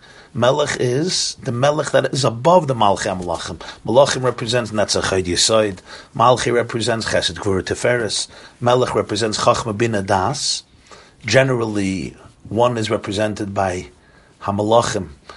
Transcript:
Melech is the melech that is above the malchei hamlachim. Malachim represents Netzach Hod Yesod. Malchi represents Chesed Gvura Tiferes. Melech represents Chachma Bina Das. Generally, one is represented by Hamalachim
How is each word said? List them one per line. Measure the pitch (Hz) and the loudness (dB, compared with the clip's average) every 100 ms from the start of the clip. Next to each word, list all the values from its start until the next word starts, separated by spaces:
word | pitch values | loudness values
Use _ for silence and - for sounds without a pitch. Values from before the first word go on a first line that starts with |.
| - - - | -14 -20 -10
Melech | - 120 147 147 - | 0 2 2 0 -2
is | 127 123 175 - - - | 0 0 -2 -2 -4 -6
the | - | -6
melech | 120 139 151 139 | 0 0 0 0
that | 135 131 | 0 0
is | 139 | 0
above | 127 117 160 180 151 | 0 0 4 4 4
the | 123 | 2
malchei | 107 95 107 92 | 2 2 -2 -4
hamlachim. | 90 82 - 82 - - | -4 -6 -8 -12 -14 -10
Malachim | - 117 139 135 | 2 4 4 2
represents | 127 113 117 123 110 | -2 -2 -2 -2 -2
Netzach | 107 98 95 - | -2 0 0 0
Hod | 95 | 0
Yesod. | 87 85 - 110 107 92 - - - - | 0 0 2 4 2 -2 -14 -20 -8 2
Malchi | 117 120 - | 4 4 2
represents | 120 117 120 110 113 104 | 0 0 -2 -2 -2 -2
Chesed | 92 - | -2 -2
Gvura | 82 101 95 | -4 -2 -2
Tiferes. | 87 98 120 123 107 - - - - - | -2 -2 0 0 -2 -4 -6 -12 -20 -4
Melech | 120 127 123 | 2 2 2
represents | 120 98 104 113 101 | 0 -2 -2 -2 0
Chachma | - 113 120 101 | 2 2 -2 -2
Bina | 117 110 | 0 0
Das. | 95 101 95 143 - - - _ _ - - _ 120 | 0 0 0 -2 -4 -6 -8 _ _ -20 -20 _ 0
Generally, | 131 135 123 117 104 98 95 65 - - _ - | 2 4 2 -2 -2 -2 -2 -6 -12 -20 _ -6
one | 98 123 120 | 0 2 0
is | 107 | -2
represented | 107 - 98 107 101 104 101 | -4 -4 -4 -4 -4 -6 -2
by | 95 90 90 - _ _ _ _ | -2 -4 -10 -18 _ _ _ _
Hamalachim | - 101 104 113 120 107 85 71 - | -6 -2 2 4 2 -2 -8 -12 -20